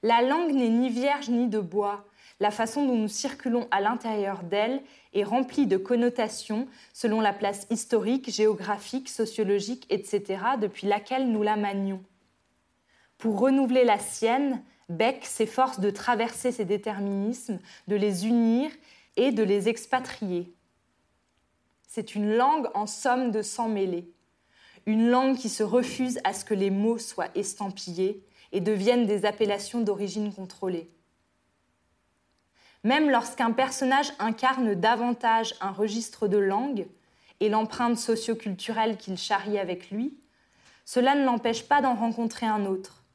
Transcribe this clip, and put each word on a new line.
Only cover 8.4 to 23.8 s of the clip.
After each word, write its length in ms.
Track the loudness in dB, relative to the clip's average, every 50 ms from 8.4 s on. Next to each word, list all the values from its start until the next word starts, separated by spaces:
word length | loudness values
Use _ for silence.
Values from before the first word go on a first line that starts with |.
| 2 2 2 2 -2 -4 -4 -4 -6 -8 -8 -8 -8 -8
sociologique, 800 | -4 -4 -4 -4 -2 -2 0 2 2 0 0 -4 -8 -10 -4 _
et 140 | -4 -4 -2
cetera, 540 | -2 -4 -4 -2 -2 -6 -2 0 -2 0 0
depuis 300 | -2 -4 -4 -4 0 0
laquelle 440 | 0 0 0 -2 -2 0 0 0
nous 100 | 0 2
la 140 | 2 0 0
manions. 480 | 0 -2 -2 -2 -2 -4 -4 -4 -8 -10 _ _ _ _ _ _ _ _ _ _ _ _ _ _ _ _ _ _ _ _ _ _ _
Pour 220 | -2 -2 0 2
renouveler 460 | 4 4 4 4 4 4 4 4 6
la 120 | 6 4 2
sienne, 640 | 0 -6 -6 -2 0 2 2 2 0 0 -2 -4 -8 _ _ _ _ _
Beck 340 | -2 0 0 0 0 -2 -8
s'efforce 560 | -12 -2 -2 -2 -2 2 0 0 0 0 -2
de 100 | -2 -2
traverser 640 | -2 -2 -2 -2 0 0 0 -4 -4 -4 -4 -4
ces 140 | -2 -2 -2
déterminismes, 920 | -2 -2 -2 -2 -6 -6 -4 -4 -4 -2 -2 -2 -4 -4 -6 -6 -8 -8 -8 -8 -16 -20 -20 _ -2
de 80 | 0
les 320 | 0 2 0 0 0 0 2
unir 420 | 2 4 4 4 4 2 0 -2 -6 -12 _ _ -20 -20 _ _ _
et 160 | 2 2 2
de 100 | 4 2
les 280 | 2 2 2 2 2 0
expatrier. 840 | -2 -2 -4 -2 -2 -2 -2 -4 -10 -8 -6 -4 -4 -4 -4 -6 -14 _ _ _ _ _ _ _ _ _ _ _ _ _ _ _ _ _ _ _ _ _ _ _ _ _ _ _
C'est 280 | -10 -10 -10 -6 -4
une 200 | -2 0 2 2
langue 320 | 4 4 4 2 2 0 -2 -4
en 120 | -4 -4
somme 460 | -4 -8 -4 0 0 2 2 0 0
de 100 | 0 -2
sang 280 | -4 -4 -6 -4 -4 -2
mêlé. 420 | 0 0